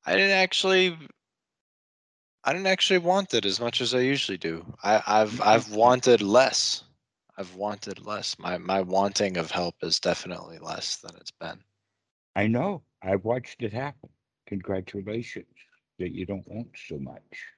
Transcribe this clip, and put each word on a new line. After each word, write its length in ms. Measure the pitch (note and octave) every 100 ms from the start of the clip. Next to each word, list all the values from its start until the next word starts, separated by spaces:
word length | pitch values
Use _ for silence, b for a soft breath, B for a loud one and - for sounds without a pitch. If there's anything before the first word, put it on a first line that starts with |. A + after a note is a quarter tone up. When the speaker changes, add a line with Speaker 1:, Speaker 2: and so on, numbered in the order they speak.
| -
Speaker 1:
I 80 |
didn't 180 | F#2 G3
actually, 640 | F#3+ F#3 - F#3+ F#3+ F#3 D#3+ C#3+ _ _ _ _ _ _ _ _ _ _ _ _ _
I 100 | -
didn't 140 | E3+ F#3+
actually 320 | F#3+ - F#3
want 340 | E3+ F#3+ G3
it 120 | A#2 G2+
as 140 | F#2+
much 220 | A#2+ -
as 120 | A#2+
I 60 | B2+
usually 380 | B2+ C#3 - F#2
do. 380 | E2 E2 - -
I, 180 | G2 G#2+ G#2+
I've, 340 | G#2+ G#2+ A#2+
Speaker 2:
Yeah. 0 |
Speaker 1:
I've 300 | G#2+ A2+ A2
wanted 500 | G#2 A#2+ B2 B2+ A#2
less. 640 | G2+ A#2 C3 - - - - _ _ _ _ -
I've 180 | F#2 F#2
wanted 500 | G#2 G#2 G#2 F#2+ G#2
less. 340 | G#2 - -
My, 180 | F2 F2+
my 240 | F2+ F#2+
wanting 560 | F2+ F#2+ G2 - G2+ F2+
of 140 | E2
help 240 | F#2 F2 -
is 160 | E2+ -
definitely 580 | F2 - F2+ F2 F2 -
less 380 | - - - -
than 180 | - -
it's 140 | -
been. 320 | _ E2 - _ _ _ _ _ _ _ F#2+
Speaker 2:
I 120 | G#2+
know. 360 | A#2+ F#3 F#3 _ _
I've 220 | F#2+ G2 G#2
watched 380 | B2+ B2+ -
it 100 | A#2
happen. 360 | G#2+ C#3+ - - _ _ _ -
Congratulations 1080 | G2 F2+ F#2+ F#2 G#2 F#2+ A2+ A#2 - - _ _ _ _ -
that 120 | F2+
you 120 | F2+ F#2
don't 220 | G2 -
want 300 | G#2+ A#2 -
so 200 | - D2
much. 540 | C2 B1 _ - -